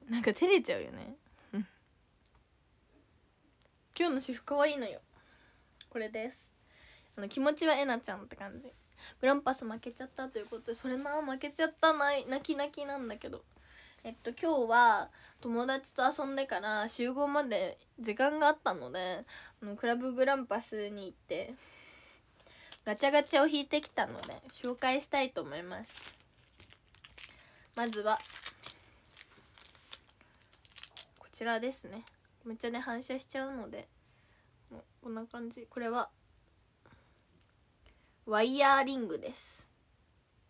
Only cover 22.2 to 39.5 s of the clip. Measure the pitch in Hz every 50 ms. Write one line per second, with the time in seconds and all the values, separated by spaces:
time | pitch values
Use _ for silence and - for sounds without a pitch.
22.2 | _ _ _ - - - - - - - - - - 220 208 - 277 277 285 294
23.2 | 285 - - 285 285 320 302 285 277 - - 294 294 - - - 214 208 220 -
24.2 | - - - - - 254 - - - 247 247 240 269 262 254 285 277 - - 277
25.2 | 262 262 - 262 - 143 143 160 175 180 185 185 226 - - - - - - -
26.2 | - _ _ _ - _ _ - - - - - _ _ - - - - - -
27.2 | - - - - - - - - - _ - 240 240 233 220 208 202 214 220 214
28.2 | - - - - - - - - - - - - - - - - - - - -
29.2 | - - - - - - - - - - - - - - - - - - - _
30.2 | - _ _ - - _ - - - - - - - - - - - - _ -
31.2 | - - - - 226 233 233 226 233 262 262 - - 175 190 220 226 - - _
32.2 | _ _ _ _ - 233 220 226 - 233 233 240 254 262 233 233 254 - 262 262
33.2 | 262 - - 269 269 269 277 247 214 220 - - - - _ _ _ _ _ _
34.2 | _ _ _ _ _ _ _ _ _ - - 226 - _ _ _ - 240 226 226
35.2 | 226 226 - 240 233 233 233 254 226 - - 247 240 226 233 247 - - - _
36.2 | _ _ _ _ _ _ _ _ _ _ _ _ - - - - _ _ _ _
37.2 | _ _ _ _ _ _ _ _ _ _ _ _ - - _ _ _ _ _ _
38.2 | _ 220 214 208 226 254 262 277 277 277 277 269 269 262 269 262 233 185 160 -
39.2 | - - - - - -